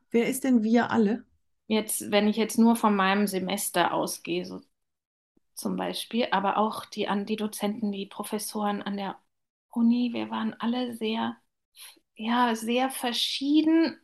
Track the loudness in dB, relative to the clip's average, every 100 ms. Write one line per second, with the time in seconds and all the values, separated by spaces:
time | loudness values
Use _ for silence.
0 | _ 0 0 0 2 4 6 4 4 4
1 | 2 2 -6 _ _ _ -2 -2 -2 -6
2 | 0 2 2 2 0 4 4 6 2 4
3 | 4 2 2 0 -2 -4 -2 2 2 2
4 | -2 -6 -6 -6 -6 -12 -16 _ _ _
5 | _ _ _ _ _ -10 -6 -4 -4 -6
6 | -4 -2 0 0 0 0 0 -2 -10 -6
7 | -4 -2 -2 -4 -6 -4 -6 -4 -4 -4
8 | -8 -10 -8 -8 -6 -4 -4 -4 -6 -6
9 | -8 -10 _ _ _ _ _ 0 2 2
10 | 0 -4 -4 -4 -4 -4 -4 -2 -4 -4
11 | -4 -2 -4 -6 _ _ _ -20 -20 -20
12 | _ -10 -2 2 2 0 0 0 0 -2
13 | -4 -2 -4 -2 2 4 6 4 4 0